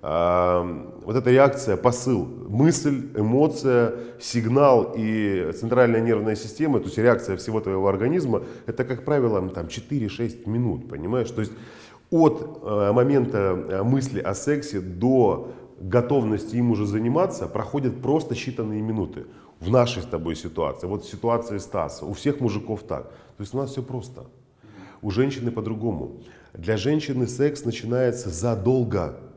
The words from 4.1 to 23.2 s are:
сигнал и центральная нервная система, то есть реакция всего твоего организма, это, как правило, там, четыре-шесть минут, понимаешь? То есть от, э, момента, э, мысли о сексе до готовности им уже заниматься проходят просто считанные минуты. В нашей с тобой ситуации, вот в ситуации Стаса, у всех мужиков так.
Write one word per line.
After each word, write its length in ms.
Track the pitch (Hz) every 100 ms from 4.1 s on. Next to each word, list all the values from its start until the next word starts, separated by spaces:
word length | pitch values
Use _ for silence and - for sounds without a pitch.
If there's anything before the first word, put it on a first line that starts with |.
| -
сигнал 760 | - 120 113 131 143 120 98 113
и 560 | 110 110 104 98 82
центральная 460 | 85 113 123 120 113
нервная 340 | 117 107 110
система, 460 | 110 110 - 156 123
то 60 | 95
есть 120 | -
реакция 380 | 117 107 - 92
всего 240 | - 110
твоего 260 | 95 95 98
организма, 560 | 98 117 175 143 104 - - -
это, 160 | 120
как 200 | 127 123
правило, 440 | - 147 120 104 92
там, 180 | 92 80
четыре-шесть 760 | - - 143 107 - 117 - -
минут, 400 | 113 120 123 -
понимаешь? 420 | 71 85 127 113
То 100 | -
есть 120 | 104 - - - - - _
от, 520 | 165 156 156 - -
э, 280 | - 104 101
момента, 460 | 117 127 143 123 107
э, 440 | 98 92 - 95
мысли 340 | 110 135 127 101
о 160 | -
сексе 460 | 101 - 147 143 101
до 720 | 92 90 120 131 107 82 - - - -
готовности 760 | 92 120 120 143 110 107 - 117
им 160 | 120
уже 120 | 107
заниматься 600 | 104 104 117 147 185 - 85
проходят 560 | 104 107 143 131 -
просто 320 | 127 156 156
считанные 460 | 120 - 120 110 107
минуты. 460 | 110 110 90 - - - - _
В 100 | 87
нашей 320 | 123 120 107
с 40 | 82
тобой 280 | 82 82
ситуации, 540 | 78 87 80 76 67 90
вот 160 | 101
в 40 | -
ситуации 500 | 98 117 117 117 104
Стаса, 480 | - 98 76 - 78
у 60 |
всех 280 | - 143 143
мужиков 420 | 123 101 - 104
так. 220 | - 69 - -